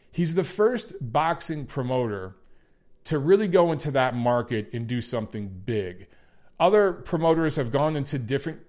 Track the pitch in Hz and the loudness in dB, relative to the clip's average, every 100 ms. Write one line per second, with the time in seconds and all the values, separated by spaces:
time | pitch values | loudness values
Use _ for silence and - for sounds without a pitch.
0 | _ - 170 165 147 - 214 247 - - | _ -4 0 0 -2 2 2 2 -6 -10
1 | 120 143 160 - - 151 127 139 123 127 | -4 0 0 -2 -6 -8 -6 -6 -2 -2
2 | 117 101 92 - - - _ _ _ - | -2 -4 -8 -14 -20 -20 _ _ _ -20
3 | - 151 143 196 208 180 175 151 147 135 | -4 -2 4 4 6 4 4 2 0 2
4 | 127 120 120 120 117 113 104 120 117 123 | 2 2 2 2 0 -4 -4 -8 -4 -4
5 | 113 117 107 110 101 92 101 110 92 90 | -4 -6 -6 -8 -10 -10 -4 -2 -4 -8
6 | - - - - - - 170 208 196 180 | -18 -20 -20 -20 -20 2 4 6 4 0
7 | - 165 165 165 160 147 120 139 156 151 | -4 0 2 4 2 0 0 0 0 0
8 | 139 143 113 139 165 135 | -4 -6 -2 -4 -4 -10